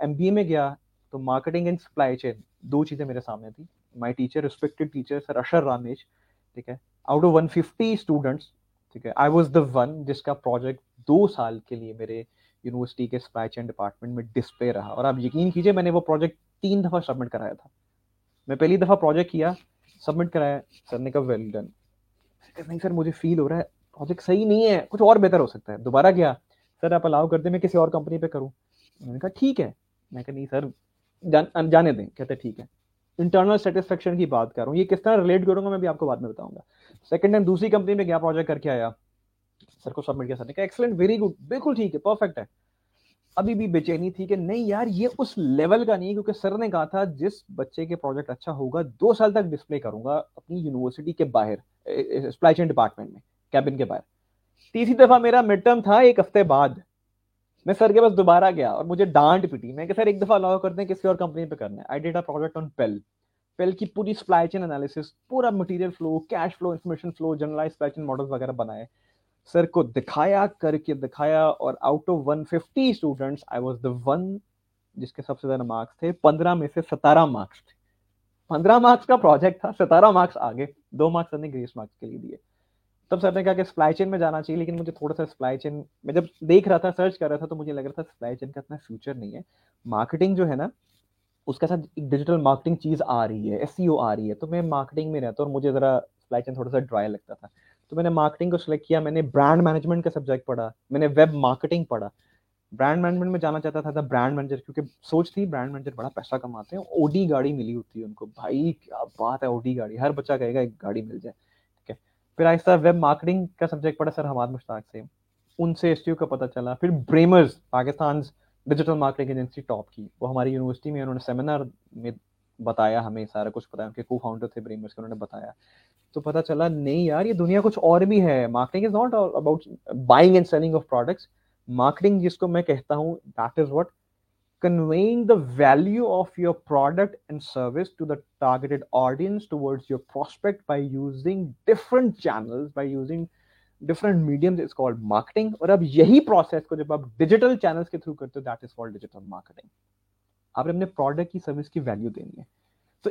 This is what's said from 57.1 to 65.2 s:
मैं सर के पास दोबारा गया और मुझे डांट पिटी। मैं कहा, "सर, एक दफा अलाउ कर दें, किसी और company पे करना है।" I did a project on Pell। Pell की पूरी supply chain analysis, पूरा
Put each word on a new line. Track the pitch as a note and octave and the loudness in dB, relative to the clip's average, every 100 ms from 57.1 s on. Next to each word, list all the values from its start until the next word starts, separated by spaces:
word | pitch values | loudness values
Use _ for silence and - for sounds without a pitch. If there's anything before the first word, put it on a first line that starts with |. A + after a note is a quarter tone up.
| _ _ _ _ _ - | _ _ _ _ _ -2
मैं | |
सर | G3 A3 | 4 6
के | G#3+ | 8
पास | A#3 | 6
दोबारा | F#3+ F3+ F3 F#3+ | 6 6 6 6
गया | E3+ A#2+ | 2 -2
और | - E3 | -2 -4
मुझे | F3 F#3+ | 0 2
डांट | D3 D3+ F#3 F3 | 6 6 4 2
पिटी। | B2 A#2 | -6 -12
मैं | C3+ E3+ | -10 -6
कहा, | - | 0
"सर, | G#3+ | 0
एक | G3 | 2
दफा | G3 | 2
अलाउ | G#3 F#3 F#3+ | 2 2 0
कर | F#3+ | -2
दें, | F3 F#3+ | -4 -6
किसी | F#3+ F#3+ | -2 0
और | F3 | 0
company | F3 D#3 | -4 -6
पे | D#3+ D3+ | -10 -10
करना | G#2 G#2 | -10 -12
है।" | - D3 | -10 -8
I | |
did | E3 E3+ | -4 -6
a | E3+ | -6
project | D3 D#3 D#3+ | -6 -6 -8
on | D#3 - | -8 -4
Pell। | A2+ G2+ _ _ _ _ _ - | -4 -4 _ _ _ _ _ -4
Pell | F#3 | -2
की | F#3+ | -2
पूरी | G#3+ G3+ G#3 | -6 -6 -6
supply | G#3+ - E3+ E3+ | -6 0 2 2
chain | F#3+ | -4
analysis, | E3+ C#3+ C#3+ D#3 D3 | -6 -6 -8 -8 -14
पूरा | _ | _